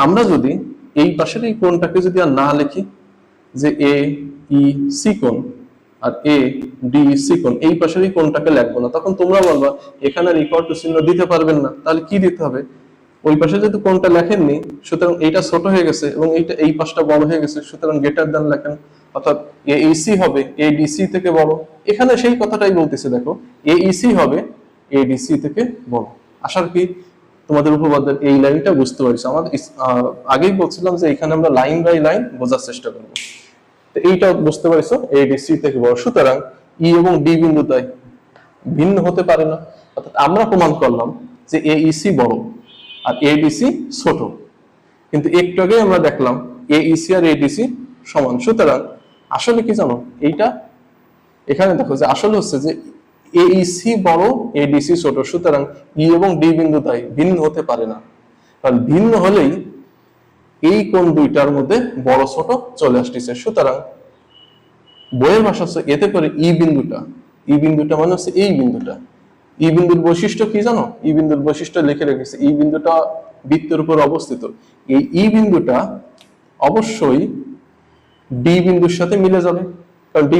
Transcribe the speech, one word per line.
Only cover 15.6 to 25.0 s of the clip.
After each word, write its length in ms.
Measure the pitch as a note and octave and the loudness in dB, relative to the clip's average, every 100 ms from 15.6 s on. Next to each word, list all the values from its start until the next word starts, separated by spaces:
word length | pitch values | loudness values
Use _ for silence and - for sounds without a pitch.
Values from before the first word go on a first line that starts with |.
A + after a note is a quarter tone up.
| F#3 | 0
হয়ে 120 | F#3+ E3 | 2 2
গেছে 180 | - D3 C#3+ | 0 -4 -2
এবং 100 | D#3+ D#3+ | 0 0
এইটা, 160 | E3 - D#3 | -2 0 0
এই 60 | D#3 | 0
পাশটা 220 | D#3 E3+ D3+ | -4 -2 2
বড় 120 | D3+ D3+ | 2 2
হয়ে 120 | E3 | 0
গেছে, 160 | D3 D3+ - | -4 -6 -14
সুতরাং 260 | D#3 D#3 D3+ | -6 -4 0
greater 220 | C#3+ D3 D#3 | 0 0 -2
than 120 | D3+ D3+ | -2 -2
লেখেন, 200 | D3 D3 D3 - _ _ - | -2 -4 -12 -16 _ _ -4
অর্থাৎ 220 | D#3+ D3 - - - | -2 -2 -6 -10 -2
এ 20 | D3 D#3 | 2 2
ই 20 | D#3 | 2
সি 100 | - G3+ | 0 2
হবে 200 | F3 C#3 C3 - D3+ | 2 0 -4 -2 0
এ 20 | D3+ | 2
ডি 80 | D3 | -2
সি 100 | - F#3+ | -2 -4
থেকে 160 | F3+ F#3 D#3+ | -2 0 2
বড়। 140 | D#3 D#3+ - - - | 2 -2 -8 -8 -4
এখানে 200 | G#3 B3+ B3 | 0 2 2
সেই 140 | A#3+ A#3+ | 2 0
কথাটাই 320 | G#3+ G#3+ G3+ F3+ | -2 0 2 2
বলতেছে, 280 | D3+ C3+ C#3 B2 | 0 -4 -4 -4
দেখো 160 | B2 F#3+ - _ D3 | -4 -8 -14 _ 2
এ 40 | E3+ F#3+ | 2 2
ই 20 | F3+ | 2
সি 100 | B3 G3 | 2 2
হবে 180 | C#3+ D#3 - - _ _ _ | 2 0 -6 -14 _ _ _
এ 80 | C#3 | 0